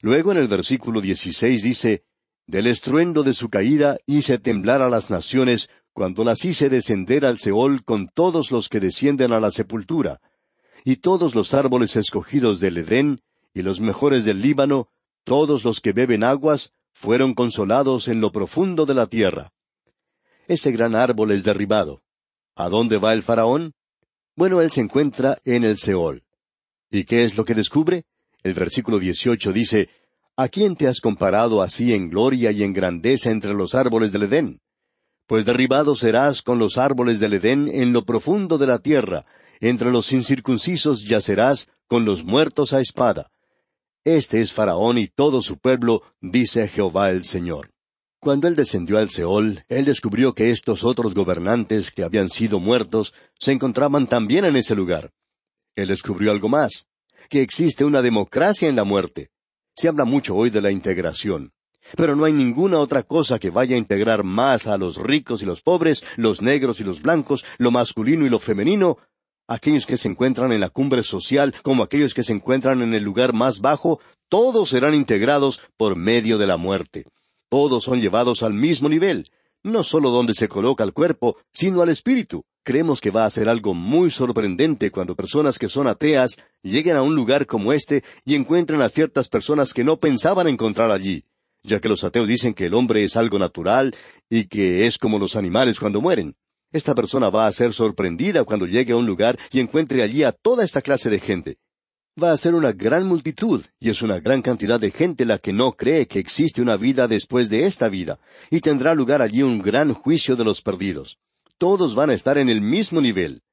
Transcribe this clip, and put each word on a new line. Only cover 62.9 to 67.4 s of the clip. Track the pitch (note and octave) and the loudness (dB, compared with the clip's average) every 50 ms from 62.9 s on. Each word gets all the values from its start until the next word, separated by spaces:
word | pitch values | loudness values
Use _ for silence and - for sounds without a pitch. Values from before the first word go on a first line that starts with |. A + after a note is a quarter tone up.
| D3 C3+ A#2 | 0 -2 -2
cosa | _ D3 E3 D3+ - - A2 | _ 0 0 0 0 -2 -2
que | - F#2+ | -2 -2
vaya | E2 G#2+ B2+ B2 B2+ | 0 0 0 2 0
a | B2 | -2
integrar | A2 - G#2 G2 G#2 A2+ A2+ G#2 G2+ | 0 0 -2 0 2 2 2 0 0
más | F#2 F#2 G#2+ B2+ C#3 C3 A2+ - | -2 0 0 2 2 2 0 0
a | A2+ G#2 G2 | -2 -4 -2
los | F#2+ F2+ D#2+ | -2 -6 -6
ricos | - - A2+ C#3 D3+ C#3 - A#2+ G#2 G2 | -6 -4 -2 -2 -2 -2 -4 -8 -6 -4
y | |
los | F#2+ F2 - | -6 -6 -2
pobres, | _ - F3+ F3 D#3+ D#3+ D3 - - - - | _ 0 2 2 2 0 0 0 -4 -14 -8
los | - A#2 A2 G2+ - | 0 0 0 0 2
negros | G2+ A#2+ C#3 C#3+ C3 B2+ A2+ - | 0 0 2 2 2 -2 -2 -2
y | A2+ | -6
los | G2 F#2 D#2 D#2 | -8 -8 -4 0
blancos, | D3 E3+ D#3+ C#3 - C#3 B2+ | 0 0 0 0 -2 -4 -4